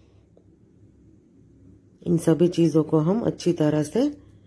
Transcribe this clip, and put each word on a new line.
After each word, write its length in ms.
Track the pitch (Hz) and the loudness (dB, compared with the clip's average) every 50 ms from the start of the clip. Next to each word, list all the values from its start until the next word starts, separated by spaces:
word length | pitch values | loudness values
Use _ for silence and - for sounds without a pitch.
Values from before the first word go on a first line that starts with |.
| _ _ _ _ _ _ _ _ _ _ _ _ _ _ _ _ _ - _ _ _ _ _ _ _ _ _ _ _ _ _ _ - - - - _ _ _ - - | _ _ _ _ _ _ _ _ _ _ _ _ _ _ _ _ _ -20 _ _ _ _ _ _ _ _ _ _ _ _ _ _ -20 -20 -20 -20 _ _ _ -10 -4
इन 160 | 175 175 165 | -2 -2 0
सभी 300 | - 165 160 147 175 170 | 2 2 2 2 2 0
चीज़ों 360 | 175 - 170 160 143 160 151 | 2 2 0 2 2 0 0
को 140 | 151 - 156 | 2 0 0
हम 220 | 151 170 196 233 | 0 0 0 -2
अच्छी 320 | 233 - - - - 175 170 | -2 -4 -4 -4 -2 -4 -2
तरह 300 | - 151 151 151 151 202 | 0 0 0 0 0 -2
से 400 | 202 - 220 269 294 294 - - - - - _ | -2 -2 -2 -2 -2 -4 -8 -18 -20 -20 -20 _